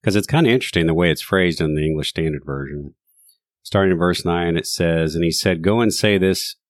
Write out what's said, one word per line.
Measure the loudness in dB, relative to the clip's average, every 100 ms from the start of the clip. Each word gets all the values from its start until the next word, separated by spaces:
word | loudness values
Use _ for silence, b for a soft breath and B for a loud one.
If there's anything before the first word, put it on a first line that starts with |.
'Cause | 0 0
it's | 0
kinda | 2 4
interesting | 2 2 0 2
the |
way | 2 2
it's | 0
phrased | 0 2 2 0
in | -2 0
the | -2
English | -2 -4
Standard | -4 -4 -4 -8
Version. | -8 -8 -10 -14 _ _ _ b b _ _
Starting | -4 0 2
in | 2
verse | 0 0
nine, | -2 -2 0 -2
it | -4
says, | -2 0 0 0
"And | 0 -2
he |
said, | 0 -2 0
'Go | 0 2
and | 0
say | 0 2 2
this, | 2 0 -6 -12